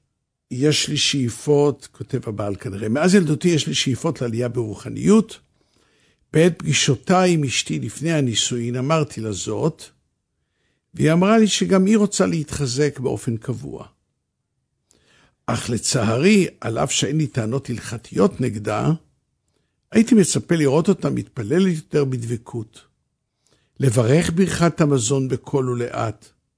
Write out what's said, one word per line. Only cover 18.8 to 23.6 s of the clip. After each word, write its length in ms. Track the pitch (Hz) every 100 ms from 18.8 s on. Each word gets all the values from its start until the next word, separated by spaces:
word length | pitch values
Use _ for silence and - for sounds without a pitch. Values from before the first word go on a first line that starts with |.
| 131 165 _ _ _ _ _ _ _ _ _
הייתי 240 | 220 226
מצפה 400 | 220 180 147 -
לראות 340 | 170 143 143 185
אותה 220 | 190 143
מתפללת 640 | 127 113 - 104 160 190
יותר 300 | 160 - 156
בדבקות, 760 | 139 127 117 120 - 120 110 - _ _ _ _ _ _ _ _